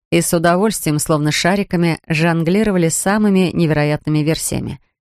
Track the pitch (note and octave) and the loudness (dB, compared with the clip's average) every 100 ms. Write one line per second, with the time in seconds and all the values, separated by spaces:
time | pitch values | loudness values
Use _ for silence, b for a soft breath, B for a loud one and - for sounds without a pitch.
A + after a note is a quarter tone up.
0 | - E3+ E3 E3+ E3+ F3+ G#3+ - D#3+ D3 | -2 -2 2 2 2 2 0 -2 -2 -2
1 | - D#3 D3+ - F3 G3+ G3 E3+ E3+ D#3 | 0 0 0 0 0 0 -2 0 0 -2
2 | - D3+ E3+ E3 E3 G3 G#3+ F#3 E3 - | -4 0 0 0 0 0 2 0 0 0
3 | F#3+ G#3+ G#3 F#3+ F#3 - E3 D3 D3 D3+ | -2 0 2 2 2 0 0 0 0 -2
4 | - D3+ D3 D#3+ - C#3 - - _ _ | -2 -2 0 -2 -4 -6 -8 -12 _ _
5 | _ | _